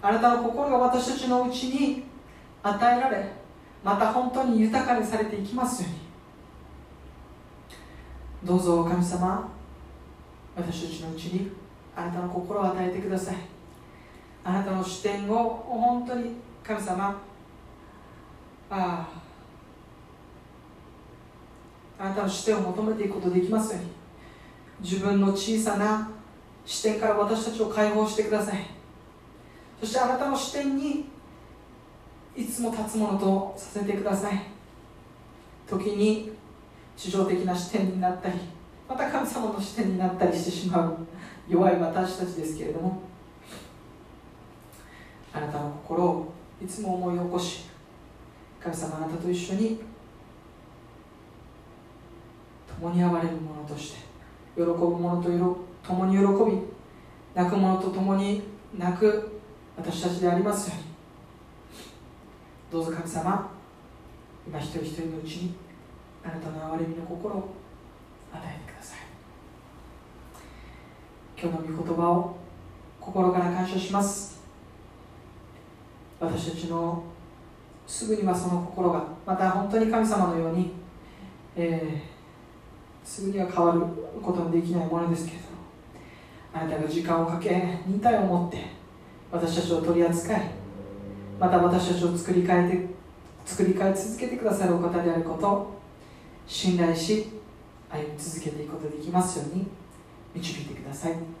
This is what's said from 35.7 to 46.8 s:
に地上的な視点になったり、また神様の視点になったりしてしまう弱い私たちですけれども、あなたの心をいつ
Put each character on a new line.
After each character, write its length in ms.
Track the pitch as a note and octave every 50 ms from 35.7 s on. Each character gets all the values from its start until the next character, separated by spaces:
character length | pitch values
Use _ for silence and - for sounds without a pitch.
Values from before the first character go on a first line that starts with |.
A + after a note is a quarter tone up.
| G3 F#3 F#3
に 440 | G#3 G#3 G3+ G#3 A3 A3 A3 A3 G#3+ - - - - - - - - - - - - -
地 160 | - - F#3
上 140 | F3+ F#3+ F#3+
的 120 | - F3+ F3+
な 140 | F3+ F3+ F3+
視 200 | F3+ - - -
点 140 | G#3 F#3+
に 120 | F#3 F3+ F#3
な 100 | F#3 F3+
っ 120 | F3+ -
た 80 | - F#3
り、 60 | F3+ F3+ - - - - - - - - -
ま 80 | - C4+
た 160 | B3+ C#4+ C#4
神 160 | - C4+ B3+
様 220 | A3 - B3 A3+ G#3+
の 100 | G3+ G3+
視 160 | G3 - -
点 140 | A3+ G#3 F#3+
に 80 | F#3
な 100 | F3+ F#3
っ 80 | F3+ -
た 120 | - F#3+
り 100 | F3 E3+
し 80 | E3+ -
て 60 | F3
し 160 | F3 - - F3+
ま 180 | F3+ F3 E3
う 100 | E3 D#3+ - - - - - - - - - - -
弱 200 | E3+ F3 F#3+ F#3+
い 80 | F3
私 420 | F3 E3+ D#3+ - F#3 F#3 F3+ - -
た 60 | F#3
ち 100 | F3 -
で 100 | E3 D3+
す 120 | D#3 D3+
け 80 | - D3+
れ 60 | D3+
ど 80 | - -
も、 220 | F3+ F#3 F#3+ - - - - - - - - - - - - - - - - - - - - - - - - - - - - - - - - - - - - - - - - - - - - - - - -
あ 80 | D3+
な 60 | D3+
た 120 | D3 D3 D3
の 120 | D3 D3 D3 - -
心 200 | - E3+ F3 F3+
を 280 | F3 - - - - - - - - - - F#3+
い 20 |
つ 160 | F#3 - -